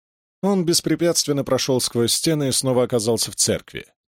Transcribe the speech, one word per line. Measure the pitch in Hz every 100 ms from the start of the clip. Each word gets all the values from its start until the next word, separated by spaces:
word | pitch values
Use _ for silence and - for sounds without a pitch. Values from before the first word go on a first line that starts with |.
| _ _ _ _
Он | 190 196
беспрепятственно | 170 170 - 156 170 165 - 143
прошёл | 135 131 - 127
сквозь | - 117 117
стены | - - 156 139
и |
снова | 123 131 123
оказался | 120 123 107 113 -
в | -
церкви. | - 90 - - - _ _